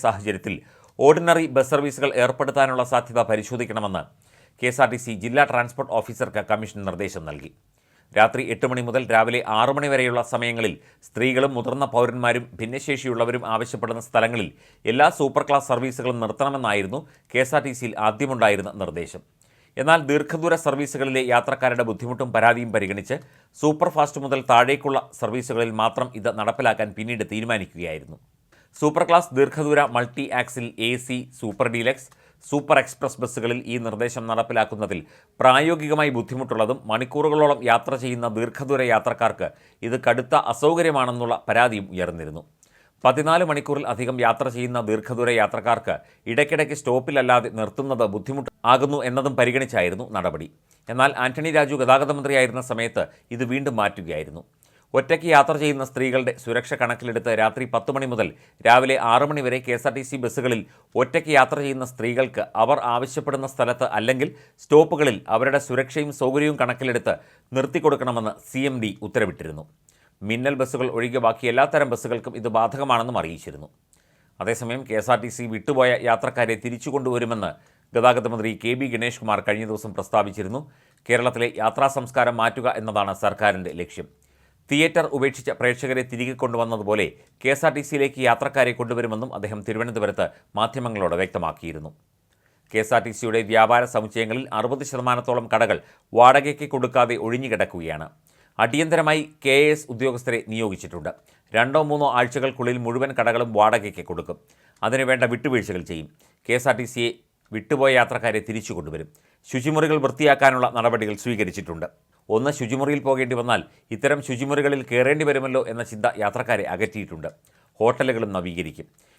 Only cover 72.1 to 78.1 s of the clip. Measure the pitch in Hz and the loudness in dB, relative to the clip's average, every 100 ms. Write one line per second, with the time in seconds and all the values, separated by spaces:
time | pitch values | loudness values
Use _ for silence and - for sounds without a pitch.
72.1 | 117 - 113 113 110 113 135 139 117 120 | -6 -8 -8 -2 0 0 0 0 0 0
73.1 | 110 82 82 - 71 76 _ _ _ _ | -4 -4 -8 -14 -18 -18 _ _ _ _
74.1 | _ _ - 95 113 117 127 131 110 127 | _ _ -8 -4 -4 -4 -8 -4 -2 2
75.1 | 120 120 - 120 110 151 131 127 120 117 | 0 0 -10 -8 -6 -2 2 4 4 2
76.1 | 117 123 127 113 107 120 120 147 135 127 | 2 0 0 0 -2 -6 -8 -4 -4 -2
77.1 | 120 117 110 87 - _ _ _ 117 123 | -2 -2 -4 -6 -8 _ _ _ 4 6